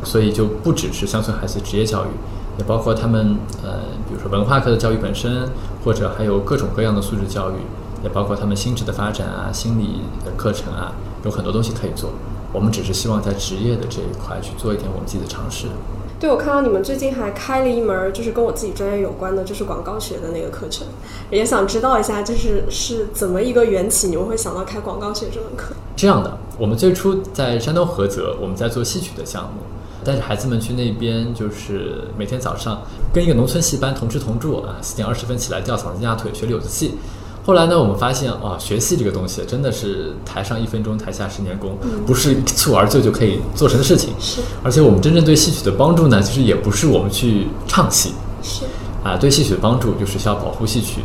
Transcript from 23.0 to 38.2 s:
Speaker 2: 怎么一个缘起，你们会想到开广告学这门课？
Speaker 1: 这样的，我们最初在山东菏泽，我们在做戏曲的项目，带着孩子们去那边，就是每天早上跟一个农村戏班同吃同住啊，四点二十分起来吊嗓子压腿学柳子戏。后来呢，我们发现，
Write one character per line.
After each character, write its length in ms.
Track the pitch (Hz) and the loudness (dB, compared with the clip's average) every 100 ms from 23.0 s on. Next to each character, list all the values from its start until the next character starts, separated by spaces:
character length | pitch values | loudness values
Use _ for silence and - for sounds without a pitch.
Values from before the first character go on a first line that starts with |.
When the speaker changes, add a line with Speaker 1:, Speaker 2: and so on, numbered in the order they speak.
| 208 | -4
Speaker 2:
怎 140 | - 202 | -2 -2
么 140 | 180 | 0
一 100 | 247 | 2
个 140 | 240 226 | 4 4
缘 240 | 190 196 | 4 2
起， 180 | 226 196 | 2 2
你 80 | 165 | 0
们 80 | |
会 140 | - 226 | -2 -2
想 160 | 185 | -4
到 100 | 170 | -6
开 160 | 190 214 | -6 -8
广 200 | 202 185 | -8 -6
告 120 | 208 | -6
学 140 | 208 220 | -6 -6
这 80 | 226 | -6
门 80 | 226 247 | -8 -8
课？ 160 | - - - - | -10 -10 -10 2
Speaker 1:
这 120 | 196 | 4
样 160 | 156 | 4
的， 140 | 92 - - - | 2 -6 -10 -4
我 80 | 107 | 0
们 100 | 117 | 4
最 160 | 185 | 4
初 220 | 180 196 190 190 | 4 2 0 -2
在 260 | - 131 117 | -2 0 0
山 140 | 131 | 0
东 120 | 165 175 | 2 2
菏 220 | - 98 | 2 0
泽， 300 | 95 87 - | 0 -4 -4
我 60 | 98 | -4
们 100 | 92 | -2
在 140 | 117 | -2
做 140 | 117 | -2
戏 160 | 120 - | -2 -2
曲 120 | - - | -6 -8
的 80 | - | -8
项 180 | 95 | -8
目， 180 | 85 - - - - - | -8 -10 -12 -12 -12 -8
带 120 | - 135 | -2 -2
着 60 | |
孩 140 | 113 104 | -2 -2
子 120 | 131 | 0
们 120 | 117 | -2
去 140 | 110 | -2
那 180 | 123 120 | -2 -2
边， 380 | 104 113 113 117 117 | 0 0 0 -2 -2
就 160 | 104 | -4
是 540 | 104 - 101 95 - 92 98 | -6 -6 -6 -4 -6 -8 -6
每 80 | 104 | -4
天 160 | 127 | -4
早 140 | 127 - | -4 -4
上 260 | 113 107 - - - | -6 -6 -8 -2 2
跟 100 | - | 4
一 40 | 170 | 4
个 60 | 127 | 4
农 100 | 117 | 4
村 160 | 170 | 2
戏 160 | 160 135 | 0 0
班 160 | 135 | 0
同 160 | 135 113 | 0 -2
吃 100 | 113 | -2
同 200 | 113 113 | -2 -2
住 180 | 151 123 | -2 -4
啊， 160 | - 95 | -4 -8
四 140 | - - | -8 -4
点 120 | 104 | -2
二 60 | |
十 100 | 120 - | -2 -2
分 120 | 101 | -4
起 140 | - | -2
来 100 | 90 | -4
吊 160 | 101 117 | -2 -4
嗓 160 | 87 87 | -4 -4
子 60 | |
压 140 | 117 113 | -2 -2
腿 160 | 113 | -2
学 140 | - - | -4 -2
柳 100 | 117 | -2
子 100 | - | -2
戏。 280 | - 156 - - - - - - | -2 -2 -4 -8 -10 -12 -8 4
后 80 | |
来 120 | 185 165 | 6 6
呢， 120 | 175 | 6
我 60 | 120 | 4
们 120 | 98 | 2
发 140 | 120 | 0
现， 180 | 135 | 0